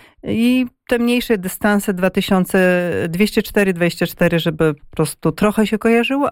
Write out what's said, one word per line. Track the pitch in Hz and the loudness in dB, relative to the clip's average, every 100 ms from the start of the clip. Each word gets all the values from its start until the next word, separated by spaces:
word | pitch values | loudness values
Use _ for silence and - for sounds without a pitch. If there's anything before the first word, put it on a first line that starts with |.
| - _ | -20 _
i | - 220 240 254 247 - - | -6 0 2 2 0 -6 -4
te | 240 | 0
mniejsze | 240 247 - 214 | 0 0 0 -2
dystanse, | 185 - 208 208 208 | -4 -2 0 2 0
dwa | 180 185 | -2 0
tysiące | 196 - 190 180 196 185 180 180 98 170 | 0 0 0 2 2 4 2 0 -2 -2
dwieście | 170 208 - | 0 0 0
cztery, | - - 196 | -2 0 0
dwadzieścia | 170 170 - 170 | 0 -2 -2 -6
cztery, | - 175 165 | 0 0 0
żeby | 165 156 160 | -2 0 0
po | 143 - - | -2 -6 -4
prostu | 156 - 165 | -4 -2 -4
trochę | 160 214 208 208 | 0 0 2 0
się | 214 | 0
kojarzyło, | 226 233 233 277 285 | 2 2 2 -2 -2